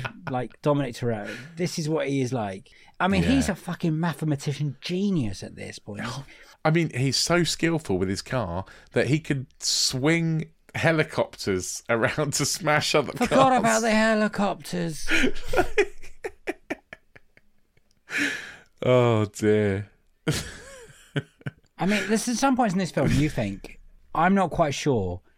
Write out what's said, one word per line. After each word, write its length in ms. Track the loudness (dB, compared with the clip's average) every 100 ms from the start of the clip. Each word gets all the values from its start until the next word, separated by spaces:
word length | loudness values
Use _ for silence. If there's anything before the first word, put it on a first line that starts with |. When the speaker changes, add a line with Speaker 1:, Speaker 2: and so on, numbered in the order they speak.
| -10 -10 -6
Speaker 1:
like, 300 | -4 -6 -2
Dominic 340 | 2 2 0
Toretto. 400 | -4 -4 -4 -6 -12 -12 -6
This 220 | -4 -2
is 100 | -2
what 200 | -2 0
he 120 | 0
is 140 | -2
like. 340 | -2 -4 -8 -14 -20 -14 -2
I 80 | 0
mean, 140 | 2
Speaker 2:
Yeah. 80 | 4
Speaker 1:
he's 180 | 2 2
a 60 |
fucking 440 | -2 -6 -4 -2 0
mathematician 800 | -2 -2 -2 -2 -2 -4 -4 -6
genius 600 | -6 -2 0 0 -2 -6
at 140 | -12 -12
this 220 | -14 -14
point. 240 | -12 -10 -8 -10 -14 -20 -20 -2 2
Speaker 2:
I 40 |
mean, 200 | 2 2
he's 260 | 0 0 0
so 280 | 2 2
skillful 520 | 2 0 0 0 0 0
with 140 | 0
his 100 | -2
car 460 | -4 -4 -4 -6 -8 -14 -4
that 140 | -2 2
he 140 | 0
could 260 | 0 -4 -6 -8
swing 880 | -4 0 0 0 2 2 2 -2 -4 _ _
helicopters 1080 | -2 2 2 0 -2 -4 -4 -2 -2 -4 -8 -2
<laughs> 20 |
around 460 | 0 0 0 -2
to 100 | -2
smash 500 | -2 -2 0 0 2
other 180 | 2 0
Speaker 1:
Forgot 180 | -2 2
Speaker 2:
cars. 280 | 4 6 4
Speaker 1:
about 220 | 2 2
the 100 | 2
helicopters. 1160 | 2 4 2 0 0 -2 -4 -6 -6 -4 -2 2
Speaker 2:
<laughs> 40 | 4 4 2 2 2 2 2 0 -4 -12 -10 -12 -10 -10 -10 -10 -12 _ -20 _ -20 _ _ _ _ _ _ _ _ -8 -4 -4 -4 -12 -18 -20 _
Oh, 400 | 4 6 6 4
dear. 640 | 0 0 2 4 2 0 -6 _ _ _ -4
<laughs> 0 | -4 -6 -14 -18 -20 -20 -20 -10 -8 -8 _ -16 -16 _ -4
Speaker 1:
I 80 | 0
mean, 160 | 0 0
there's 140 | 0 0 0
some 180 | 2 2
points 160 | 2
in 40 | 0
this 120 | -2
film 200 | 0 2
you 160 | 4 2
think, 520 | 0 -4 -6 -14 -20 -20 -20 -8
I'm 200 | 0 4
not 160 | 4 2
quite 240 | 0 0
sure 460 | 0 0 0 0 -6 -12